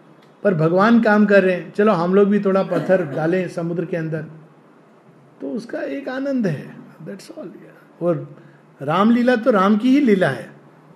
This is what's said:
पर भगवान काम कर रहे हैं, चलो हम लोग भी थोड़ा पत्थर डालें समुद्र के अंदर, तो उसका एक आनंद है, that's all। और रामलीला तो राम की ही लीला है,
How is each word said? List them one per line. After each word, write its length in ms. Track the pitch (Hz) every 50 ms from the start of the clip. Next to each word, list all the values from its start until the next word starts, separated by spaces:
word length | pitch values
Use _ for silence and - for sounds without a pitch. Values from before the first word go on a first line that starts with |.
| - - - _ - - _ _ -
पर 100 | 208 190
भगवान 480 | 151 156 165 170 185 196 226 233 233
काम 240 | 226 220 208 208 214
कर 180 | 196 202 196 185
रहे 120 | 185 180
हैं, 180 | 175 165 165 -
चलो 180 | - 208 220
हम 240 | 208 170 170 180 185
लोग 140 | 196 208 196
भी 100 | 208 202
थोड़ा 240 | 196 196 190 190 185
पत्थर 420 | 165 175 165 147 - 185 185 175
डालें 440 | 147 135 147 151 165 175 185 180 165
समुद्र 360 | 165 175 170 170 170 170 170
के 120 | 160 170 170
अंदर, 280 | 160 160 156 160 156 156 - - - - _ _ _ _ _ _ _ _ _ _ _ _ - _ _ _ _ -
तो 80 | 277 277
उसका 320 | 269 226 - - - 302
एक 280 | 302 262 269 277 269 269
आनंद 380 | 254 269 269 277 277 254 220 180
है, 280 | 147 123 - - - - - - - - 156
that's 260 | 190 202 190 - -
all। 160 | - - - 175 - - - - - - - - _ -
और 360 | - 185 170 147 143 - - - - - - - _ _ _ -
रामलीला 540 | 143 135 156 180 202 226 240 247 240 247 247
तो 160 | 233 - 277
राम 260 | 226 196 185 202 220 208
की 120 | 226 254
ही 100 | 262 285
लीला 300 | 294 233 202 185 180 151
है, 200 | 127 117 104 - - - - - - - - - -